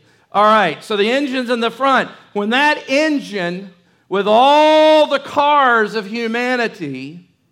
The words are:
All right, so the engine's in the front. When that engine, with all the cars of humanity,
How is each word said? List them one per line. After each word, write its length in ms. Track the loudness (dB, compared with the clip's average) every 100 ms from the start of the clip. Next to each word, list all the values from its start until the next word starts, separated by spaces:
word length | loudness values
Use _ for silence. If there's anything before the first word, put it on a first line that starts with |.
| _ _ _
All 120 | 0
right, 400 | 4 4 2 -2
so 140 | -6 -2
the 120 | 0
engine's 400 | -2 -4 -4 -4
in 120 | -4
the 100 | -4
front. 380 | -2 0 0 -2 -10 _
When 160 | -8 -2
that 340 | 0 0 -2 -2
engine, 840 | -2 0 -2 -6 -6 -6 -8 -14 _ _ _ -6
with 180 | -4 2
all 800 | 4 4 4 4 4 4 4 2
the 120 | -2
cars 760 | -4 -2 0 2 2 2 0 -6
of 100 | -8
humanity, 1200 | -8 -6 -4 -4 -2 -4 -6 -12 -10 -14 -18 -20 _ _